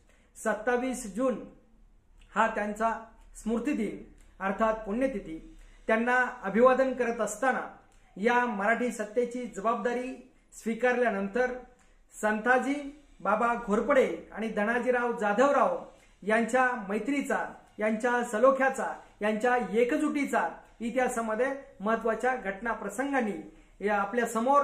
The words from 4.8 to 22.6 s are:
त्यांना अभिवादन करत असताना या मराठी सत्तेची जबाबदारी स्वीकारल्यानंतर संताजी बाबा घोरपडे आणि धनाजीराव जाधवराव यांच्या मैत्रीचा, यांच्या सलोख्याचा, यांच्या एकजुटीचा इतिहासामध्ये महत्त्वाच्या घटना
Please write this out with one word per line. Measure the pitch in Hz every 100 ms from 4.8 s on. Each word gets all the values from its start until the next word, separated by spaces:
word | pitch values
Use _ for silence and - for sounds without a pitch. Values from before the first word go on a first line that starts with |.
| - 226 269 202 160 160 - - - - -
त्यांना | 220 240 254 247 -
अभिवादन | 190 190 254 254 262
करत | 254 233 202
असताना | 214 - 269 202 147 - _ _ _ -
या | 214 240
मराठी | 247 202 208 226 240
सत्तेची | 202 208 - 240 247 240 -
जबाबदारी | 202 233 240 240 254 254 - _ _
स्वीकारल्यानंतर | - 220 226 247 247 240 196 196 233 254 247 - _ _ _ _ -
संताजी | 214 214 233 254 247 285 277 - - -
बाबा | 185 208 233 208 202
घोरपडे | 208 220 262 202 165 -
आणि | 190 220
धनाजीराव | 185 208 240 240 240 240
जाधवराव | 233 202 202 285 277 196 175 - - _ _
यांच्या | 185 220 226 254 254 247 190
मैत्रीचा, | 214 - 277 - 190 160 - - -
यांच्या | 214 220 247 240
सलोख्याचा, | 233 214 262 262 269 - 175 151 - -
यांच्या | 208 214 247 247
एकजुटीचा | 202 208 240 302 302 285 277 226 - - - -
इतिहासामध्ये | 233 254 247 233 226 214 262 269 - -
महत्त्वाच्या | 196 226 226 226 247 254
घटना | 196 196